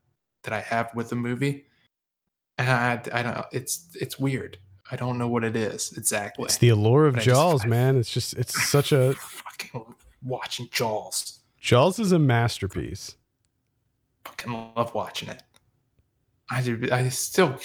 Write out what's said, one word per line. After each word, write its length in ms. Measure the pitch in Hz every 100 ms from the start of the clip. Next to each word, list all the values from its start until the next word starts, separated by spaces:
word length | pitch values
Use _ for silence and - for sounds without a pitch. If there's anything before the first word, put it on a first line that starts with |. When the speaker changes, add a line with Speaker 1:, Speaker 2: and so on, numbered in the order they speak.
| _ _ _ _
Speaker 1:
that 100 | -
I 80 | 107
have 340 | - 117 117
with 180 | 117 113
a 40 | 120
movie. 500 | 120 123 139 143 - _ _ _ _ _ _ _ _ -
And 100 | 123
I, 320 | 127 120 120 113
I 100 | 117
don't, 240 | 120 - -
it's, 360 | 135 - - - -
it's 200 | 135 -
weird. 400 | 135 131 - - _ - -
I 40 | 123
don't 220 | 123 123
know 100 | 120
what 160 | 120
it 100 | 113 113
is 360 | 107 - - -
exactly. 480 | 107 107 101 - 120
Speaker 2:
It's 120 | -
the 120 | 120
allure 360 | 107 107 135 151
of 80 |
Speaker 1:
But 80 | 123
I 20 |
just, 100 | 113 127
Speaker 2:
Jaws, 280 | 175 147
Speaker 1:
I 40 | 110
Speaker 2:
man. 280 | 117 131 135
It's 140 | 113
just, 220 | 123 -
it's 260 | - 123 - -
such 220 | 143 -
a 220 | 139 127
Speaker 1:
<laughs> 40 | 139
fucking 760 | - - - - - 123 - - - _
watching 480 | 127 123 - - 120
Jaws. 640 | - 117 107 - - - - _ _
Speaker 2:
Jaws 380 | - 123 165 190
is 100 | 202
a 60 | 175
masterpiece. 960 | 143 117 117 - 92 87 58 90 - - _ _ _ _ _ _ _ _ _ _ -
Speaker 1:
Fucking 260 | - 120
love 400 | 113 113 113 117
watching 340 | 107 - - 104
it. 140 | - _ _ _ _ _ _ _ _ _ _ -
I 100 | 127
do, 260 | 123 113 131
I 180 | 127 127
still 460 | - - - 170 127